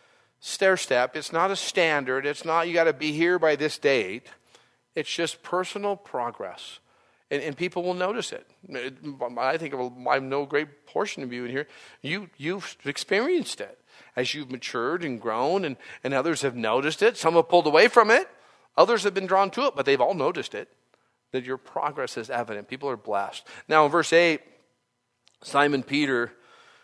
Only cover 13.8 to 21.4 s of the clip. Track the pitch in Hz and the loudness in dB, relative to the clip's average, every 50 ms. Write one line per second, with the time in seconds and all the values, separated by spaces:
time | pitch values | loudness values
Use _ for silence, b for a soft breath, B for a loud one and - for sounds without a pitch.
13.8 | _ b b b b b b 127 127 123 - 151 135 127 131 120 - - - 120 | _ b b b b b b -4 -4 -4 -4 -6 -8 -10 -10 -10 -10 -6 -4 -2
14.8 | 117 135 165 185 170 147 123 110 110 117 107 117 127 147 180 202 185 147 127 B | -2 -2 -2 -2 -4 -6 -6 -4 -4 -4 -2 0 0 0 0 0 -2 -4 -6 B
15.8 | B B B B - 131 139 131 135 170 160 - 143 139 120 120 113 107 113 127 | B B B B -6 -2 -2 0 0 0 0 0 -2 -4 -2 -2 0 2 2 2
16.8 | 139 156 156 - 196 233 247 - - 165 170 170 165 - - 175 151 151 147 160 | 2 0 0 2 2 2 2 2 0 4 4 4 4 6 4 4 4 6 6 6
17.8 | 214 240 - 247 214 214 226 302 381 - - b b b b b b b _ - | 6 8 8 6 8 8 6 4 4 0 -10 b b b b b b b _ 4
18.8 | 175 202 240 208 180 202 180 196 190 175 190 190 196 190 190 240 277 269 - 147 | 6 6 6 2 0 -2 -2 -2 -2 2 2 2 2 2 0 -2 -2 0 0 0
19.8 | 135 143 139 127 123 151 196 165 - - - 147 123 - - 104 - - _ _ | 2 2 2 2 2 0 0 0 -2 -2 -2 -4 -8 -8 -10 -12 -12 -14 _ _
20.8 | _ _ _ _ _ _ _ _ _ _ - 131 | _ _ _ _ _ _ _ _ _ _ -6 -6